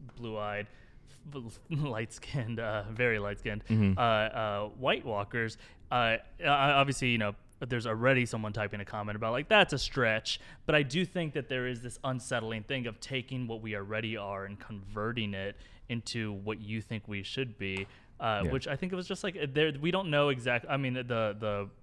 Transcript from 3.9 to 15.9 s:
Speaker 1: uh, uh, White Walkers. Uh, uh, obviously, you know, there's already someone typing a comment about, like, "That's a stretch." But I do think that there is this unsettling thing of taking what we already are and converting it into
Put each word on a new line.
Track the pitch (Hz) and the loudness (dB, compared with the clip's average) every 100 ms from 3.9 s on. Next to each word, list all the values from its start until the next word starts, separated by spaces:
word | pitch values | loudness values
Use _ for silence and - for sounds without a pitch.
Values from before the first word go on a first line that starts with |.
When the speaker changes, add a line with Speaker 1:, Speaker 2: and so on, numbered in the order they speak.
| 95 | 6
Speaker 1:
uh, | |
uh, | 117 107 107 120 110 101 104 127 | 6 6 4 0 0 0 -4 -2
White | 131 208 | 0 0
Walkers. | 127 101 101 120 113 - - - - | 0 -2 0 -2 -2 -4 -16 -20 -2
Uh, | 123 117 113 - - | 2 4 2 -2 -2
uh, | 165 | 4
obviously, | 143 139 139 139 131 127 | 6 8 6 6 4 2
you | 117 | 4
know, | 104 101 - - 123 | 2 -2 -12 -10 -4
there's | 123 117 | -2 0
already | 110 123 131 120 | 4 6 6 4
someone | 113 107 | 0 -2
typing | 107 104 104 | -2 -2 -4
a | |
comment | 98 107 104 104 | -6 -6 -4 -2
about, | 113 | -2
like, | 123 151 | -2 6
"That's | 214 185 | 6 6
a | 139 | 2
stretch." | - 139 117 110 - - - - - | -2 2 2 2 -2 -6 -8 -8 2
But | |
I | 151 | 4
do | 135 156 180 | 4 0 0
think | 185 156 | -2 -2
that | 147 - | -2 -2
there | 127 123 | -2 -2
is | 120 | -4
this | 120 - | -8 -6
unsettling | 135 127 - 123 113 113 | -4 -4 -2 -2 -2 -4
thing | 104 135 117 | -4 -4 -4
of | 104 | -6
taking | - 135 117 131 120 | -6 -6 -4 -4 -4
what | 113 | -6
we | 110 | -4
already | 104 98 107 110 110 | -6 -4 -2 -2 -4
are | 101 98 | -4 -6
and | 98 101 | -6 -10
converting | - 107 98 107 110 120 104 | -12 -12 -8 -4 -2 0 -2
it | 98 98 - - - | -2 -6 -8 -14 -16
into | - | -6